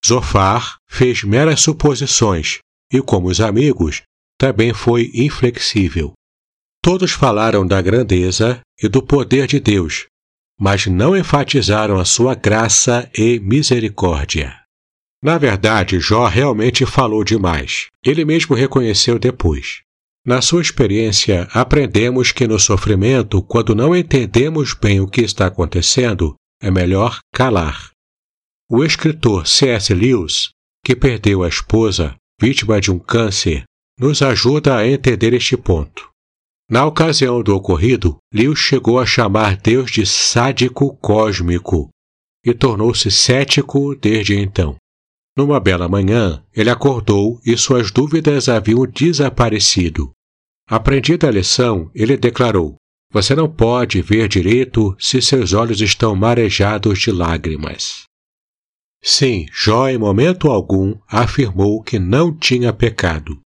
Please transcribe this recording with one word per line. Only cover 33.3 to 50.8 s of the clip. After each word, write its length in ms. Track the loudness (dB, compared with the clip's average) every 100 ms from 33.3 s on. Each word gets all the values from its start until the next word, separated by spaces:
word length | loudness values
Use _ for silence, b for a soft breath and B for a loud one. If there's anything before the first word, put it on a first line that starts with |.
| -2 -4 -4 -8 _ _ _
nos 220 | -2 0
ajuda 560 | 0 2 0 2 0 0
a 100 | 0
entender 460 | 0 0 2 2
este 240 | 0 0 -4
ponto. 520 | 0 -2 -2 -12 -20 _ _ _ _ _ _
Na 160 | 0 0
ocasião 580 | 0 0 2 0 0
do 100 | 0
ocorrido, 640 | -2 0 0 2 2 0 -4 _
Lewis 260 | 0 0 0
chegou 400 | 0 0 2 2
a 60 | 2
chamar 520 | 0 0 2 0 0
Deus 340 | 2 0 0
de 140 | -2 -2
sádico 920 | 0 0 0 0 0 -2 0 -2 -2
cósmico 920 | 0 2 2 0 -2 -2 0 -4 -4 _ _ _ _ _ -2
e 80 |
tornou-se 580 | 0 0 2 0 0 -2
cético 840 | 0 2 0 2 -2 0 -2 -2 -2
desde 420 | 0 0 0 -2
então. 400 | -2 -2 -4 -4 _ _ _ _ _ -2
Numa 200 | 0 2
bela 300 | 2 0 0
manhã, 560 | 0 2 2 0 -4 _
ele 160 | -2 0
acordou 720 | 2 0 0 0 2 2 -2 -2
e 100 | -2
suas 360 | 2 0 0
dúvidas 580 | 0 0 0 0 0 0
haviam 360 | 0 2 0 0
desaparecido. 1300 | 0 0 2 0 0 0 2 0 0 -2 -4 -8 _ _ _ _ _ _
Aprendida 600 | -2